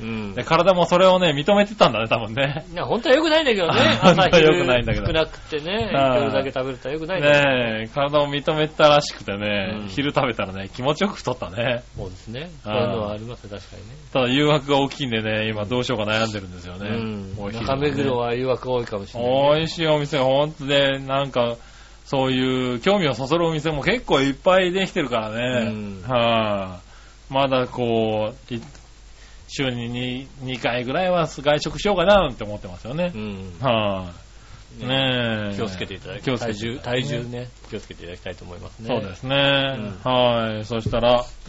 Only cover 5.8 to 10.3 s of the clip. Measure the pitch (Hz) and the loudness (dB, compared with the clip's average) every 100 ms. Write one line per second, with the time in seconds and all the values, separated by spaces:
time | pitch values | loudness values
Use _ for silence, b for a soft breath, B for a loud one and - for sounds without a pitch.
5.8 | 214 139 135 123 117 135 135 131 131 127 | 0 2 4 2 2 0 -2 -4 -4 -6
6.8 | 131 160 160 185 147 147 139 127 117 110 | -6 -6 -4 0 4 6 6 2 0 -2
7.8 | 110 143 143 147 143 143 151 156 156 - | -4 -2 2 2 2 0 0 0 0 6
8.8 | 151 147 - - - 101 104 104 98 107 | 6 6 4 -4 -6 -4 -2 -2 -2 -6
9.8 | 104 95 143 139 131 | -6 -4 -2 0 0